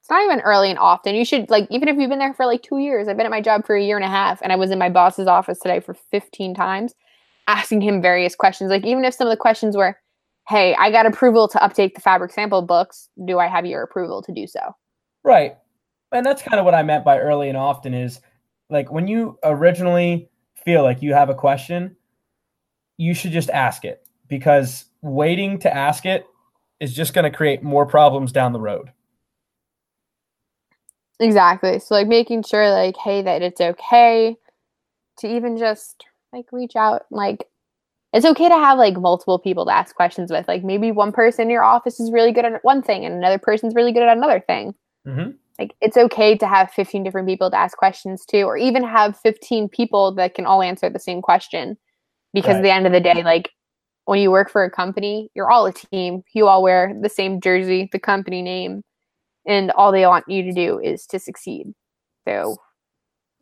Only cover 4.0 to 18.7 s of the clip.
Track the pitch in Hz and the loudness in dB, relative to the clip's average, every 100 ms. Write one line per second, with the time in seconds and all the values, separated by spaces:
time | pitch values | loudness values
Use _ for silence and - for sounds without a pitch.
4 | 190 196 196 185 - 185 190 190 180 180 | -2 -2 -2 -2 -2 0 0 0 0 4
5 | 180 185 190 180 185 180 185 180 180 180 | 4 2 2 2 0 -6 -4 -4 -6 -18
6 | _ 202 - - 190 185 185 190 240 _ | _ -6 -6 -14 -12 -4 -4 -4 -8 _
7 | _ _ _ _ - 208 - 214 202 202 | _ _ _ _ -4 -4 0 -2 0 0
8 | 180 180 180 - 196 190 190 196 202 254 | 2 2 0 0 0 0 -2 -2 -2 -2
9 | 254 247 247 220 233 220 220 202 185 202 | -2 -2 -2 0 0 0 -2 0 0 -2
10 | _ _ _ _ - 214 185 - 202 220 | _ _ _ _ -2 0 2 2 2 4
11 | 220 214 254 226 214 - 202 196 196 - | 2 4 4 4 2 2 0 0 -2 0
12 | - 185 180 - 208 196 175 170 185 - | 0 0 -2 -6 -2 -2 0 0 -2 -8
13 | _ - 185 180 175 180 175 - - - | _ -16 -6 -2 -2 -2 -6 -8 -8 -8
14 | 180 98 - 156 104 - - - _ _ | -8 -10 -12 -14 -12 -12 -14 -16 _ _
15 | _ _ - 185 143 - _ _ _ _ | _ _ 4 4 4 -8 _ _ _ _
16 | _ 240 247 277 - 214 180 170 151 151 | _ -4 -2 -4 -2 0 2 2 2 0
17 | 147 139 147 147 143 135 135 135 135 123 | 2 2 2 -2 -2 -4 -4 -4 -6 -8
18 | 123 123 _ _ _ _ _ | -8 -12 _ _ _ _ _